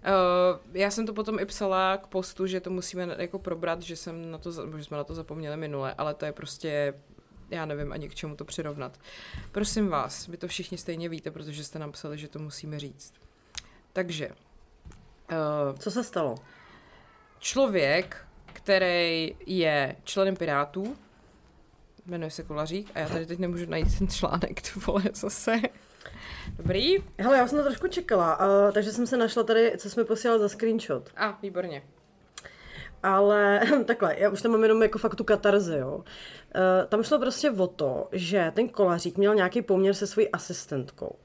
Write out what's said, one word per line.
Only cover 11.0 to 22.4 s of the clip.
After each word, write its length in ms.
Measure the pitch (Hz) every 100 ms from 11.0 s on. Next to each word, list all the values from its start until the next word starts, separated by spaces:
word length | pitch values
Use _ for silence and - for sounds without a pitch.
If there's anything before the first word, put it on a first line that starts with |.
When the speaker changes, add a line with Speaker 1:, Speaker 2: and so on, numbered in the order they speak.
| 170
Speaker 1:
víte, 220 | 165 160
protože 340 | 160 151 151
jste 140 | 147 160
nám 140 | 151
psali, 260 | - 156 147
že 100 | 151
to 100 | 151
musíme 400 | 151 - 156 151
říct. 340 | 143 - - _ - _ _ - - _ _
Takže, 360 | - 175 156 147 - _ - - _ - - - _ -
eh, 480 | 165 151 151 143 139
Speaker 2:
Co 120 | 208
se 140 | 208
stalo? 300 | 240 185 147 117 - - - - - - - - _ _
Speaker 1:
člověk, 800 | - 262 262 190 139 165 180 - - - -
který 840 | - - 190 185 175 170 165 160 - -
je 500 | 185 160 147 135 -
členem 320 | - 196 196 190
Pirátů, 600 | 165 139 147 190 208 285 - _ _ _ - _ - _ _ - 175
jmenuje 240 | 175 156
se 120 | -